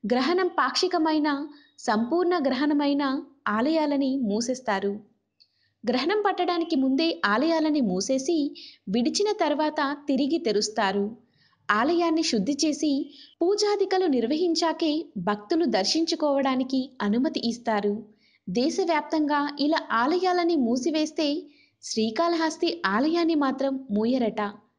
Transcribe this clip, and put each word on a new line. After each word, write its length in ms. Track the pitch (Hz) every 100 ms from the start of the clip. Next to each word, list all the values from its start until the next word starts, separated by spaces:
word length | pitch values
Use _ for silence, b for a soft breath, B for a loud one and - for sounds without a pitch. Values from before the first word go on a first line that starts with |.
| 202
గ్రహణం 360 | 247 262 359 370 359
పాక్షికమైన, 720 | 262 269 359 359 320 311 294 277 302 B B B -
సంపూర్ణ 460 | 220 233 339 349 359 269
గ్రహణమైన 560 | 247 294 294 285 285 285 277 - _ - 208
ఆలయాలని 540 | 262 320 302 285 269 269 220
మూసేస్తారు. 640 | 208 240 254 - 196 202 202 - _ _ _ b b b b 220
గ్రహణం 300 | 247 294 427 403
పట్టడానికి 500 | 370 359 349 330 302
ముందే 240 | 262 269 330 - 208
ఆలయాలని 500 | 214 320 330 311 294 226
మూసేసి, 460 | 180 190 262 269 330 285 B B B - 208
విడిచిన 340 | 247 311 415 427
తర్వాత 360 | 320 285 302 302 277 285 -
తిరిగి 300 | 269 277 320 330
తెరుస్తారు. 580 | 208 214 - 196 202 202 240 b b b b - 208
ఆలయాన్ని 460 | 262 349 339 320 320
శుద్ధి 240 | 226 190 285
చేసి, 280 | 320 302 311 277 - B B B
పూజాదికలు 680 | 339 415 415 415 381 381 370 262
నిర్వహించాకే 760 | 226 311 359 320 330 330 330 302 320 - 180
భక్తులు 360 | 208 - 320 330 202
దర్శించుకోవడానికి 1040 | 202 320 330 320 302 277 269 254 262 262 254 - 208
అనుమతి 340 | 220 294 294 233
ఇస్తారు. 420 | 214 - 214 202 208 - b b b - 185
దేశవ్యాప్తంగా 840 | 269 330 339 311 302 320 294 294 285 285 285
ఇలా 160 | 320 320 226
ఆలయాలని 520 | 247 359 359 359 339 330 233
మూసివేస్తే 600 | 240 285 311 302 302 302 294 - B B B -
శ్రీకాళహస్తి 800 | - 220 220 339 339 320 320 339 - 190
ఆలయాన్ని 420 | 202 294 339 330 320
మాత్రం 300 | 277 262 269 262 -
మూయరట. 480 | 208 226 262 226 220 202 - _